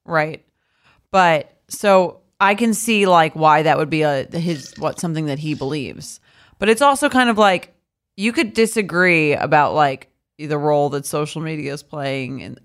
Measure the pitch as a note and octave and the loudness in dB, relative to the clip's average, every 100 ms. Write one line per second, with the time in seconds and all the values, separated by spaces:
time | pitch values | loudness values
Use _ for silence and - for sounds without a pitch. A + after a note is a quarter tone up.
0 | - E3 D#3 D3+ _ _ _ _ _ _ | -6 -4 -4 -8 _ _ _ _ _ _
1 | _ F#3+ F3 D#3+ - _ _ - G#3 F#3+ | _ 2 4 2 -2 _ _ -4 2 4
2 | F3+ - _ _ G3 G3+ A#3 G#3 - G#3+ | 2 -4 _ _ 0 2 0 0 0 2
3 | G3 F3 D#3+ D#3+ D#3 D3+ D#3 C#3+ D#3 D#3 | 4 4 4 2 4 4 4 0 0 0
4 | D3+ C#3 - - E3+ D#3 - - D3+ - | 0 -2 -4 -6 -4 -6 -8 -8 -8 -6
5 | F3 D#3 D#3 C#3+ D#3 D3 C3+ D3+ A2+ - | -6 -4 -4 -6 -6 -6 -6 -6 -8 -12
6 | - - _ _ _ _ G3+ A3+ C#4+ C#4 | -18 -20 _ _ _ _ 0 4 4 4
7 | C#4+ B3+ B3 G#3+ G#3 F3+ - _ _ _ | 2 2 2 4 4 2 -4 _ _ _
8 | _ - G#3 A#3 A#3 A3 A3+ A3 F#3+ E3+ | _ -6 -4 -2 -2 0 0 0 -4 0
9 | F3+ E3+ D3+ C#3 - D#3 C3+ A2+ C#3+ C3+ | 2 4 2 0 2 2 2 2 0 -2
10 | - _ _ _ D3+ D3 D3+ D3 C#3+ C#3+ | -12 _ _ _ -6 -4 0 2 0 -2
11 | C#3 D3+ D3+ D#3+ D#3+ D#3 C#3+ D3 - D#3 | -6 -6 -6 -6 -8 -8 -8 -10 -12 -10
12 | C#3 C3+ B2+ C3 F2 - | -6 -6 -8 -10 -12 -14